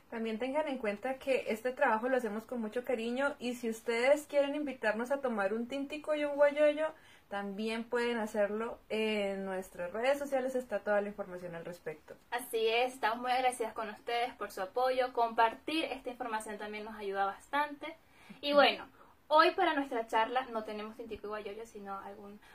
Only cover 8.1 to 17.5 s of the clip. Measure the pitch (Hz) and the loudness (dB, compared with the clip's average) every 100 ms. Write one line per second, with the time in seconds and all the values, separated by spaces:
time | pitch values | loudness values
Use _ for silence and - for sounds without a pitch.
8.1 | 233 214 220 202 214 233 - - 214 220 | 0 -2 0 0 0 -4 -8 -6 -2 0
9.1 | 214 196 196 190 190 185 180 175 208 254 | 0 0 -2 -4 -4 -6 -8 -6 0 0
10.1 | 285 277 269 254 254 247 202 - 208 202 | 2 0 -2 0 -2 -2 -4 2 2 0
11.1 | 202 190 180 175 165 170 175 160 156 - | -4 -8 -10 -10 -10 -10 -10 -10 -10 -14
12.1 | - _ 247 254 226 220 226 262 262 220 | -20 _ -6 -4 0 2 4 2 0 -2
13.1 | 233 247 247 254 247 220 - 214 214 - | 0 0 2 2 0 -4 -4 -8 -8 -4
14.1 | 240 247 - 202 - 185 247 254 254 254 | -2 -2 -4 -8 -6 -4 2 2 2 0
15.1 | 247 233 226 226 226 - 311 - 285 - | 2 2 4 4 2 -2 -2 -2 -4 -8
16.1 | 247 247 220 220 208 208 214 214 214 202 | -8 -4 -4 -6 -8 -8 -8 -10 -8 -4
17.1 | 196 196 196 - | 0 0 -2 -2